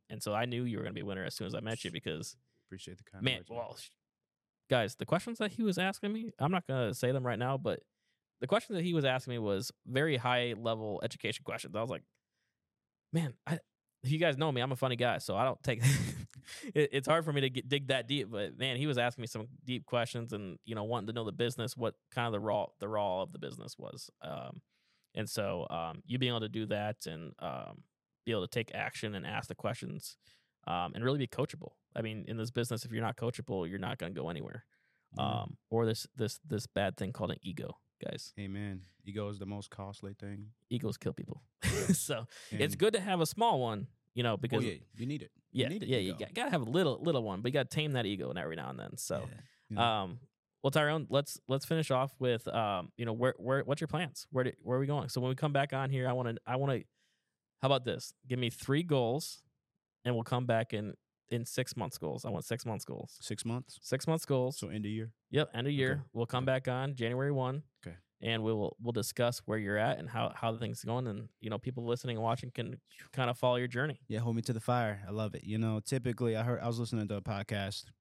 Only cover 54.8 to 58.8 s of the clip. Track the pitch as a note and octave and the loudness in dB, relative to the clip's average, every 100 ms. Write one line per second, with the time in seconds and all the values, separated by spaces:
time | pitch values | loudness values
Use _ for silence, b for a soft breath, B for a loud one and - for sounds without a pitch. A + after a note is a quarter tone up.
54.8 | C#3 D3 A2 B2+ B2+ C3 D3+ C#3+ C#3 C3+ | 2 2 0 0 0 2 2 2 2 0
55.8 | C3+ C3+ B2+ B2+ A#2+ A2+ - C3 C#3 A#2+ | 0 2 2 2 0 -2 -2 0 2 0
56.8 | - _ _ _ _ _ _ _ C3+ C3+ | -4 _ _ _ _ _ _ _ 4 4
57.8 | B2 - - - B2+ B2 A#2 - - C#3+ | 4 -2 -4 -12 -4 0 0 0 2 2